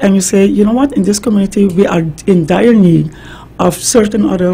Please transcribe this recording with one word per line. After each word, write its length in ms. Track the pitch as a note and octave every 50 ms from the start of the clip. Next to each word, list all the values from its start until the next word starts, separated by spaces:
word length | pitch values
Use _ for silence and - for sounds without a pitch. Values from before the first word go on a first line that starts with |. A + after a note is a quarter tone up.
and 140 | - G3 G3
you 60 | G3
say, 240 | F#3 - - G3 G3
"You 180 | G3+ G3+ G3+ G#3
know 80 | G#3
what, 200 | A#3 B3+ C#4 C#4 -
in 60 | - F#3
this 140 | F#3+ G#3 G#3
community 460 | - B3 G#3+ G3+ G3 G3 - G#3+ G3+ G3
we 180 | E3+ F3+ G3
are 160 | - - E3+ E3 D#3+ D3 - -
in 180 | - F#3+ F3 D#3+
dire 300 | C#3+ - - - A#3+ A#3
need 360 | G#3+ F#3+ F3 E3 D#3 D3+ D#3 - - - - - - - - - -
of 140 | F3 F3+ F3
certain 480 | - - - - A#3+ G#3 G#3 G#3+ G#3+ G3+ G3+
other, 220 | F#3+ F3+ F3+ F3+